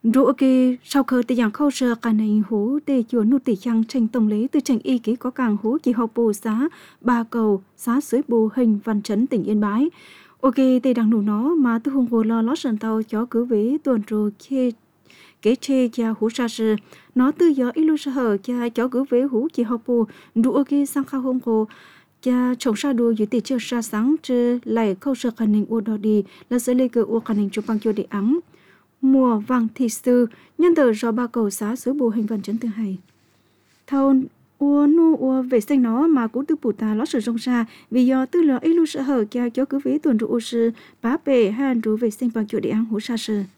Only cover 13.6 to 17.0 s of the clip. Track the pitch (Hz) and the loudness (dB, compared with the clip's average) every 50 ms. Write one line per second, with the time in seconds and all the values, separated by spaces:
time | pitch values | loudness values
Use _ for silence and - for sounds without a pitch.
13.6 | 208 233 277 311 _ 277 254 220 202 - 220 214 214 208 208 _ - - 269 262 | 0 0 -2 -2 _ -2 -2 -2 -2 -4 -4 -2 -2 -2 -4 _ -12 -6 -4 -2
14.6 | 254 247 226 _ _ _ _ _ _ _ - - - - _ _ - 214 254 - | -2 -2 -4 _ _ _ _ _ _ _ -20 -20 -20 -20 _ _ 0 0 0 0
15.6 | - - 269 262 254 233 226 - 226 226 220 - 214 226 233 - 240 233 233 - | 0 -2 0 2 2 0 -2 -2 -2 -2 -2 -2 -2 -4 -2 -2 -4 -4 -4 -2
16.6 | 220 220 214 208 _ - - - | 0 0 0 -2 _ -12 -20 -20